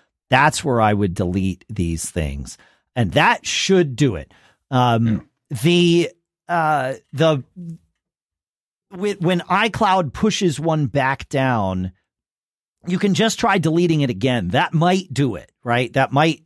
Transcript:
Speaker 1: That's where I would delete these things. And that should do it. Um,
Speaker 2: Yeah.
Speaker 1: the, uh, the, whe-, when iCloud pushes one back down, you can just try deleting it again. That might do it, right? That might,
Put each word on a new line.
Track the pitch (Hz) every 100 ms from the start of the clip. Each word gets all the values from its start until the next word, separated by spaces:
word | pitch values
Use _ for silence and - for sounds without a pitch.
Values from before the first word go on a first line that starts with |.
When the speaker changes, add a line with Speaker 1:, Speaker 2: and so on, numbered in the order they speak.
| _ _ -
Speaker 1:
That's | 127 147 -
where | 156 117
I | 107
would | 104 101 87
delete | 90 95 95 87 -
these | 107 85 82 -
things. | 87 73 69 65 - _ _ _ 123
And | 104
that | 143 185 233 -
should | - - 190 156 117
do | 143 85
it. | 71 _ _ _ -
Um, | 127 123 117 117 107 - _ -
Speaker 2:
Yeah. | 120
Speaker 1:
the, | 151 175 175 170 170 _ _ _ -
uh, | 175 156 147 131 135 _
the, | 139 160 143 - 185 170 165 _ _ _ _ _ _ _ _ _ _ _
whe-, | 180 208 196
when | 170 180
iCloud | - 185 226 - 208 190 151
pushes | - 220 - 180 143
one | 160 156 135
back | 139 131 135 -
down, | 135 131 117 95 92 92 - _ _ _ _ _ _ _ _ 170
you | 180
can | 202
just | 170 220 -
try | 233 190
deleting | 151 165 175 156
it | 135
again. | 95 131 120 90
That | 123 175
might | 160 175 190 180
do | 127 139 90
it, | - _
right? | 120 120 127
That | 127 131
might, | 135 160 -